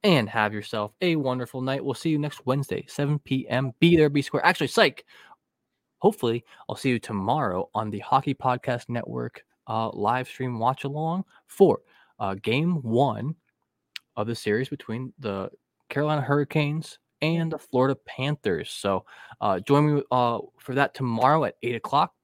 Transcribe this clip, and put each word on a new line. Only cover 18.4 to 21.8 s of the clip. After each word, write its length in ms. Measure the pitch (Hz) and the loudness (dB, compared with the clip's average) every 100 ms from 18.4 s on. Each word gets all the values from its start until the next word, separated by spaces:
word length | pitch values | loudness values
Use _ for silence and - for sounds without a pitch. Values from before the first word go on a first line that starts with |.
| 110 85 - | -2 -2 -4
So, 340 | - 98 95 - - - - | -4 0 -2 -4 -20 -20 -4
uh, 220 | 110 95 | -2 -2
join 340 | 98 143 151 147 | 4 4 6 2
me, 80 | - | 2
uh, 280 | 127 120 117 - _ | 2 2 -2 -8 _
for 160 | - 131 | -6 0
that 180 | 143 | 0
tomorrow 520 | - 131 113 127 156 131 | -2 -4 2 4 4 2
at 100 | - | -2
eight 120 | 117 | -4
o'clock. 380 | 120 | -4